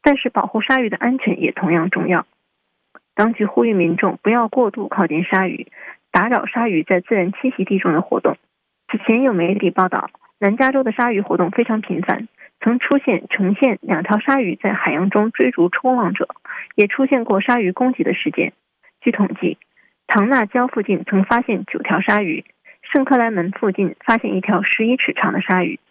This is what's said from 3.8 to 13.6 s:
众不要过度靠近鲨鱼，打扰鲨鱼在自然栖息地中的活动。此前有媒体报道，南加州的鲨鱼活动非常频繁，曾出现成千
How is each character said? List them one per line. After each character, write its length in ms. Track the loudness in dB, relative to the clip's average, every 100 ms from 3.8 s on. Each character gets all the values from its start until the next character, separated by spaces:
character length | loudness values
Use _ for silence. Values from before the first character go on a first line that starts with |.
| 2 2
众 220 | -2 0
不 80 | 0
要 160 | 0 0
过 240 | 0 0
度 180 | -2 -8
靠 200 | -2 0
近 160 | 0
鲨 240 | 0 0 0
鱼， 180 | -4 -12 -18 -20 -20 _
打 160 | 0 2
扰 180 | 0 -2
鲨 220 | -2 0
鱼 160 | 0
在 160 | 2 -2
自 160 | 2 0
然 160 | 0
栖 220 | -2 -4
息 100 | -2
地 140 | -2 0
中 140 | 2
的 80 | 0
活 200 | 0 0
动。 160 | 0 -4 _ _ _ _ -8
此 60 | -6
前 240 | 0 2
有 100 | 2
媒 240 | 2 0 0
体 140 | 0
报 180 | 0 0
道， 200 | 0 -6 _ _ _
南 180 | -2 2
加 140 | 2
州 140 | 2
的 80 | 0
鲨 200 | 0 0
鱼 80 | 0
活 160 | -2 -2
动 140 | 0
非 140 | 0
常 160 | 0 -2
频 200 | -2 -4
繁， 280 | -2 -4 -6 _ -20 _
曾 180 | 0 0
出 180 | 2 0
现 280 | 2 -2 -4
成 280 | -2 0
千 220 | 2